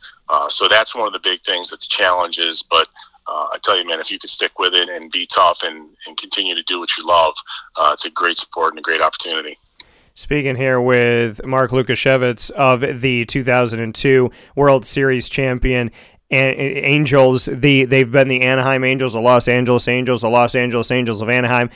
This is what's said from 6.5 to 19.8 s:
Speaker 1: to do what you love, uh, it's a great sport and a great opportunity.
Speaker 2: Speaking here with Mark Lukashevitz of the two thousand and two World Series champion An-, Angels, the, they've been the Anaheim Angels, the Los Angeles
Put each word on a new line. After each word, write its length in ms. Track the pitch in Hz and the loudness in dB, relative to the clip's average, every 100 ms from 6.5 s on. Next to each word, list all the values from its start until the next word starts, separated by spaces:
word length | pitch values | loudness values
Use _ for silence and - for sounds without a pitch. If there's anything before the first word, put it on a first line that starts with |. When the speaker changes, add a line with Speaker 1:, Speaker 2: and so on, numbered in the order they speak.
Speaker 1:
to 100 | 87 | -6
do 160 | - 87 | -6 -6
what 160 | 85 - | -6 -6
you 80 | 82 | 0
love, 260 | 87 80 - - - - - | 2 2 -2 -10 -14 -12 -2
uh, 140 | 76 | 0
it's 140 | 73 - | 0 -4
a 60 | |
great 260 | - 87 82 | -4 -2 -2
sport 360 | - - 82 | -4 -4 -4
and 40 | 80 | -4
a 60 | |
great 180 | 80 80 | -6 -2
opportunity. 560 | 78 - 87 80 76 73 _ - - _ _ | -2 -2 -4 -6 -10 -14 _ -20 -20 _ _
Speaker 2:
Speaking 440 | - - 147 139 127 | -14 -6 -4 -2 -2
here 220 | 131 127 | 0 0
with 640 | 123 123 120 120 117 107 | 2 4 4 2 0 -4
Mark 280 | 127 131 127 | -4 -2 0
Lukashevitz 800 | 127 127 123 139 131 123 117 - | 0 0 0 2 2 2 -2 -6
of 500 | - 135 127 135 135 | 0 2 2 0 -2
the 240 | 131 123 113 | -2 -2 -2
two 180 | 143 | -2
thousand 360 | 127 123 123 113 | 0 2 0 -2
and 160 | 113 - | -6 -2
two 340 | 143 131 123 - - - | 2 4 2 -2 -8 0
World 300 | 143 135 - | 4 4 2
Series 440 | - 135 127 - | 0 0 0 -2
champion 600 | - 135 123 131 123 117 - - _ _ | -2 -2 0 0 0 -2 -8 -20 _ _
An-, 260 | 135 135 135 | 0 2 0
Angels, 880 | 139 143 139 147 147 139 131 127 - | -4 -2 0 2 4 6 6 4 0
the, 400 | 135 147 135 131 | 2 4 4 4
they've 260 | 131 127 | 4 4
been 160 | 135 135 | 4 2
the 140 | 127 | 2
Anaheim 420 | 127 131 127 135 | 2 2 2 0
Angels, 300 | 131 131 131 | 0 0 -2
the 80 | 113 | 0
Los 260 | 120 123 120 | 4 4 4
Angeles 400 | 123 123 123 | 2 2 2